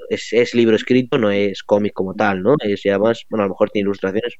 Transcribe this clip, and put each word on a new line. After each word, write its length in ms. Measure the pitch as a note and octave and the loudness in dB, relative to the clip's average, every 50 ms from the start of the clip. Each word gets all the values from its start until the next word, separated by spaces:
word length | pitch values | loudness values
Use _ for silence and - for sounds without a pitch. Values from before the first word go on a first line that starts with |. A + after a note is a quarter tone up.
| - - | -6 -6
es, 240 | G#2+ - - - | -6 -6 -6 -2
es 220 | G#2+ A#2 A#2+ - - | 0 0 0 2 2
libro 220 | A#2 A#2 A2+ G#2+ | 2 4 4 4
escrito, 420 | G#2 B2 - B2+ B2+ B2+ A#2+ D3 C#3 | 2 2 2 2 2 2 0 0 0
no 120 | A2 G#2 | 0 2
es 320 | G2+ G2+ G2+ G2+ F#2+ - | 0 0 0 -2 -4 -6
cómic 300 | - - G#2+ G#2 G#2 G2+ | -2 0 0 2 2 -2
como 220 | - - F#2+ F#2+ F#2 | -4 -4 -6 -6 -2
tal, 280 | G#2 A2 G#2 G2 F#2 | -2 0 0 0 0
¿no? 120 | F#2 A2 D3 D#3 | 2 2 2 2
Es 220 | A2+ G#2 G2+ - | 0 -2 -4 -2
ya 160 | - G2 G2 G2 | 0 0 2 2
más, 280 | G#2 A#2 A#2 - - - | 2 2 0 -2 -6 -8
bueno, 140 | A2+ A2 G2+ | -4 -2 -2
a 20 | G2 | -2
lo 40 | |
mejor 160 | F2+ - G#2+ G2+ | 0 0 -2 0
tiene 200 | - G#2+ G2+ G2 | 0 -2 -2 -2
ilustraciones 480 | G2 G2 - F#2+ F#2+ G#2+ A#2+ A#2+ - | -2 -2 -4 -4 -4 -4 -6 -6 -10